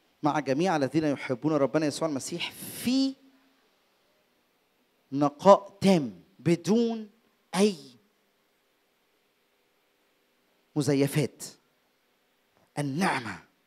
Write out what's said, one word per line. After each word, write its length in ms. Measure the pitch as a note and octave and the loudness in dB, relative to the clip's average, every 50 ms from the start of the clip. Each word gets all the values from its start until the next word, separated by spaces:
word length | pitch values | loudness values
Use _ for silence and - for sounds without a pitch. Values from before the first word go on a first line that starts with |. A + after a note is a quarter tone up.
| _ _ _ _ - | _ _ _ _ -4
مع 160 | D3 C#3 D3+ | -2 -2 -2
جميع 360 | C3+ C3+ C3 C#3+ F3+ F#3+ E3+ | -2 -2 -2 0 0 0 0
الذين 280 | D3+ C3+ B2 - D#3+ D#3 | 0 -2 0 0 -2 0
يحبون 500 | D3 C3+ - - - C3 A#2 - D#3 D#3+ | 0 -4 -4 -4 -6 -6 -4 -2 -2 0
ربنا 320 | C#3+ C#3 B2 - D#3+ D#3+ | 2 0 0 0 -2 -2
يسوع 220 | C#3+ C3+ - D#3+ | -2 -4 -4 -6
المسيح 440 | D#3+ C#3+ B2+ - - F3 E3+ - - | -4 -4 -6 -8 -8 -10 -10 -10 -12
في 640 | - - - - - - - A#3 B3+ C4+ C4+ C4+ C4 - _ _ _ _ _ _ _ _ _ _ _ _ _ _ _ _ _ _ _ _ _ _ _ _ _ _ _ _ _ _ _ _ _ _ _ _ _ _ | -12 -14 -16 -14 -14 -6 -4 -2 0 0 0 -2 -4 -10 _ _ _ _ _ _ _ _ _ _ _ _ _ _ _ _ _ _ _ _ _ _ _ _ _ _ _ _ _ _ _ _ _ _ _ _ _ _
نقاء 680 | C3+ C#3+ D3 C#3+ C#3+ - - F#3+ G3+ - - - - - | -2 0 0 0 -2 4 8 8 8 8 6 -6 -10 0
تام، 420 | - G3 F#3+ E3 C#3 A2+ F#2 - - _ _ - | 4 4 4 4 2 -2 -8 -14 -20 _ _ -4
بدون 720 | B2+ D#3+ F3 E3 - E3 G#3+ A#3+ A#3 A3+ A3+ A3 G#3+ G#3 _ _ _ _ _ _ _ _ - | 0 0 0 0 0 0 2 2 2 0 -2 -6 -10 -14 _ _ _ _ _ _ _ _ 0
أي 220 | F#3 G3+ G#3+ F#3 D3+ C#3+ C3 A#2+ A#2+ _ _ _ _ _ _ _ _ _ _ _ _ _ _ _ _ _ _ _ _ _ _ _ _ _ _ _ _ _ _ _ _ _ _ _ _ _ _ _ _ _ _ _ _ _ _ _ _ _ _ _ _ _ _ _ | 2 2 2 2 -4 -12 -20 -20 -20 _ _ _ _ _ _ _ _ _ _ _ _ _ _ _ _ _ _ _ _ _ _ _ _ _ _ _ _ _ _ _ _ _ _ _ _ _ _ _ _ _ _ _ _ _ _ _ _ _ _ _ _ _ _ _
مزيفات. 680 | D3+ C#3 D3+ C#3+ C#3 C#3 C#3 - D#3 C3+ - - - - - - _ _ _ _ _ _ _ _ _ _ _ _ _ _ _ _ _ _ _ _ _ _ _ _ D3+ | -2 0 2 2 2 2 2 2 0 -2 -2 -4 -12 -18 -18 -18 _ _ _ _ _ _ _ _ _ _ _ _ _ _ _ _ _ _ _ _ _ _ _ _ -6
النعمة 600 | D3 C#3 C3 D#3+ F#3+ F3 C#3+ C3 A#2 G#2+ F#2 F2 - _ _ _ _ | -6 -4 -4 -2 -2 -2 -2 -4 -8 -10 -14 -14 -18 _ _ _ _